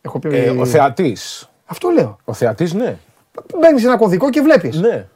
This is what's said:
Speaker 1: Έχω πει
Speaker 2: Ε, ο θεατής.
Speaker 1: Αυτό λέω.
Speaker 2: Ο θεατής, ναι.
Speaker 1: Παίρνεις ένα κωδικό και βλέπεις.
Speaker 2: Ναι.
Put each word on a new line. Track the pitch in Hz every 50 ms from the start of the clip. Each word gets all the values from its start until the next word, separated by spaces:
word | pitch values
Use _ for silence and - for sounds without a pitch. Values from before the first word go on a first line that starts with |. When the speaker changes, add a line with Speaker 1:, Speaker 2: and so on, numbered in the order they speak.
Speaker 1:
Έχω | _ 143 - 123
πει | - 156 143
Speaker 2:
Ε, | - - 135
ο | 127 127 123
θεατής. | 127 123 151 139 143 120 - 185 135 101 - - - - - - _ _ _ _
Speaker 1:
Αυτό | - - - - 359
λέω. | 349 294 156 110 107 _ _
Speaker 2:
Ο | - 110
θεατής, | - 123 113 107 - 165 175 160
ναι. | 208 254 180 98 82 _ _ _ _ _ _ _ - - - - 349
Speaker 1:
Παίρνεις | 311 330 302 254 220
ένα | 247 254
κωδικό | 208 226 196 175 175 254 285
και | 247 294
βλέπεις. | 269 311 302 214 143 123 110 160
Speaker 2:
Ναι. | 185 233 202 117 95 - _